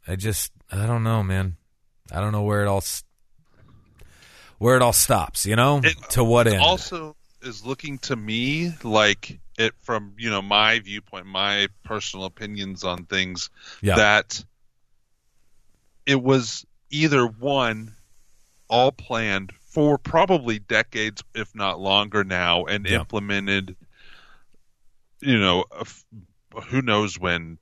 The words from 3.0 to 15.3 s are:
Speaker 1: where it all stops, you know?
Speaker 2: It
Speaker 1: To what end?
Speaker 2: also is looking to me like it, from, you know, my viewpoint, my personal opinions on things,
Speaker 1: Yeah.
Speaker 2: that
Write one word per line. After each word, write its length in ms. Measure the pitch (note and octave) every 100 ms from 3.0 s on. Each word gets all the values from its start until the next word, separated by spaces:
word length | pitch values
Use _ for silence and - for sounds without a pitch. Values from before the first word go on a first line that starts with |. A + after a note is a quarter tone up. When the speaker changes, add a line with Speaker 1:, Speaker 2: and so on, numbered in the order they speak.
| - _ _ _ _ _ - - _ _ - _ - - - -
Speaker 1:
where 180 | A2+ B2+
it 60 |
all 100 | B2
stops, 540 | A2 - A2 D#2+ - G2
you 100 | A2
know? 240 | B2+ D3
Speaker 2:
It 140 | D3 D#3+ -
Speaker 1:
To 120 | B2
what 240 | A#2 A#2 A#2
end? 140 | G2+
Speaker 2:
also 560 | D#3 F3+ - F3 D#3 D3+ _ _
is 240 | B2 G#2+
looking 320 | G#2+ C3+ D3 C#3
to 140 | -
me 600 | B2 G#2 A2 B2+ D3+ E3+ D#3+
like 560 | A#2 G#2+ G#2+ G2+ - - - -
it, 160 | A2+ -
from, 320 | - A2+ G2+ G2+
you 100 | A2+
know, 140 | G2+
my 380 | G2 G#2 G#2+ A2+
viewpoint, 440 | G2 G#2 G#2 F#2+
my 440 | F#2 F#2+ G2+ G2+ G2+ G2
personal 440 | - G#2+ - F#2+ F#2+
opinions 580 | - G#2+ G#2 G2 F#2
on 220 | F#2+ F2+ F2
things, 420 | G2 F#2 F2+ - _ - -
Speaker 1:
Yeah. 140 | G2+ G2
Speaker 2:
that 480 | G#2 G#2 - - - _ _ _ _ _ _ _ _